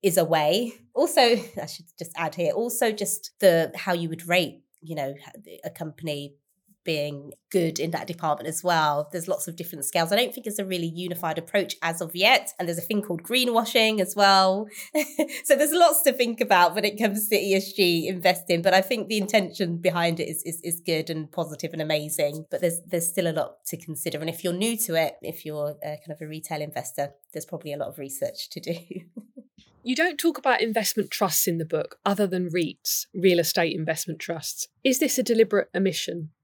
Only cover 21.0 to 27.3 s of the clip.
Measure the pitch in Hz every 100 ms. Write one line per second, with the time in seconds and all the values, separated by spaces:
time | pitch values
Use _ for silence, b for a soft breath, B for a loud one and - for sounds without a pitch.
21 | 160 156 151 - 156 151 160 160 156 151
22 | 151 - 147 151 156 - 175 170 - 175
23 | 170 - 170 160 - - - 165 - 151
24 | - 147 160 165 180 175 220 226 - 165
25 | 160 - - 165 156 151 147 147 151 151
26 | 165 151 156 156 156 156 151 131 - -
27 | 143 _ _